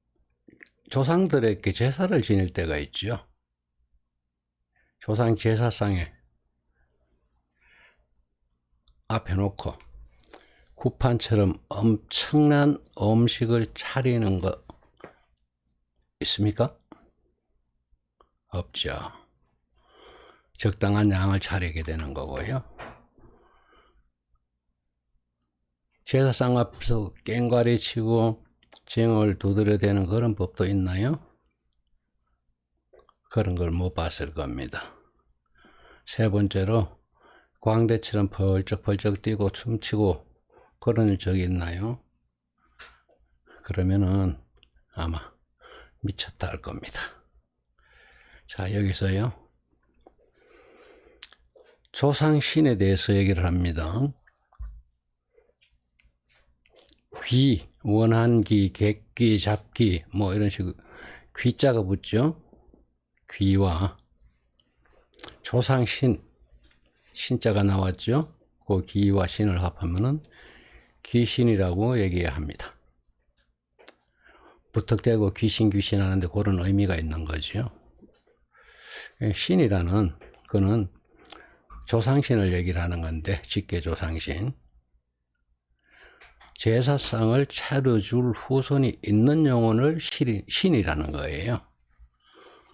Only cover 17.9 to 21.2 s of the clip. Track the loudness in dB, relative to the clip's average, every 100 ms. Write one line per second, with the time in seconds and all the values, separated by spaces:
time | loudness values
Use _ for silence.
17.9 | _ _ _ _ _ _ -10 -8 -6 -6
18.9 | -6 -10 -16 _ _ _ _ _ _ _
19.9 | _ -20 -20 -20 _ _ -4 -2 0 0
20.9 | 2 2 2